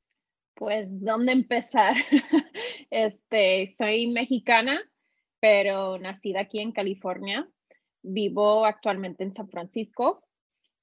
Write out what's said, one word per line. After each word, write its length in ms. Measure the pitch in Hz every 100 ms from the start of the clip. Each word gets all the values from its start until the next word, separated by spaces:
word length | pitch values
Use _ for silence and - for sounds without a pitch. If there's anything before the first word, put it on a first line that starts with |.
| _ _ _ _ _
Pues, 320 | - 208 214 196
¿dónde 440 | 190 196 220 247
empezar? 600 | 262 - 240 226 247 202 240 -
<laughs> 440 | 277 - 320 - - 480 - 294
Este, 840 | 226 220 208 _ 220 190 185 190 _
soy 300 | 214 220 233
mexicana, 760 | 240 254 254 - 233 240 302 427 _ _ _ _ _
pero 580 | 220 202 196 196 190 190
nacida 420 | 190 190 208 190
aquí 200 | 202 220
en 120 | 214
California. 760 | 220 196 196 190 185 196 208 359 _ _ _ _ _
Vivo 640 | 180 190 202 196 208 214
actualmente 600 | 220 214 220 196 190 165
en 100 | 190
San 140 | 190 202
Francisco. 760 | 175 175 - 214 - 247 403 _ _ _ _ _ _